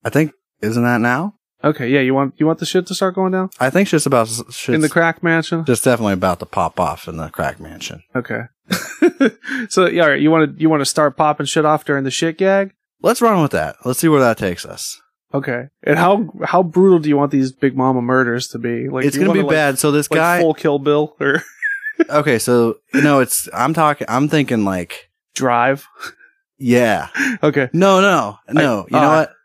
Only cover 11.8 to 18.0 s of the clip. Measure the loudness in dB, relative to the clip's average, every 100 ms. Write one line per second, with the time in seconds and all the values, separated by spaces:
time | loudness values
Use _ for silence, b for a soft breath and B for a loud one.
11.8 | -2 -4 -4 -4 -4 0 0 0 -2 _
12.8 | _ _ -2 2 2 2 0 0 -4 -6
13.8 | -6 0 2 4 4 2 -4 -6 -12 -12
14.8 | -14 -14 _ _ _ -6 -4 -8 -10 _
15.8 | 0 2 2 2 -2 -8 0 0 2 2
16.8 | 4 4 2 0 2 0 -2 0 -2 0
17.8 | 0 0